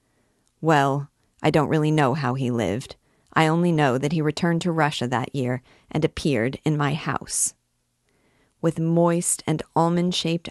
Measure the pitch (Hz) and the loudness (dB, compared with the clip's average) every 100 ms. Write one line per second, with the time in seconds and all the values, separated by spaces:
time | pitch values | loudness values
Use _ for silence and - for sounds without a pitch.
0 | _ _ _ _ _ _ 156 151 139 143 | _ _ _ _ _ _ 2 4 2 0
1 | 139 _ _ _ - 156 135 156 151 156 | -6 _ _ _ 0 2 2 2 2 2
2 | 135 156 131 135 123 117 92 110 - - | 2 2 -2 -2 -2 0 -2 -4 -8 -16
3 | _ _ _ - 156 170 175 156 143 127 | _ _ _ 2 4 4 2 2 2 2
4 | 143 160 151 - 175 170 180 160 147 - | 0 0 0 0 0 0 0 0 0 -2
5 | 123 120 131 143 123 127 - _ - 151 | -2 -2 -2 -4 -4 -4 -8 _ -8 -2
6 | 151 - 160 120 120 - 156 151 143 151 | -2 -2 -2 0 -2 -2 -2 0 -2 -2
7 | 151 - - - - - _ _ _ _ | -4 -8 -6 -6 -6 -8 _ _ _ _
8 | _ _ _ _ _ _ 165 165 165 170 | _ _ _ _ _ _ -4 -2 0 2
9 | 170 170 - - - 156 - - 170 175 | 2 2 -2 -4 -4 -6 -2 0 2 2
10 | 180 180 165 170 - | 0 -2 -2 -4 -6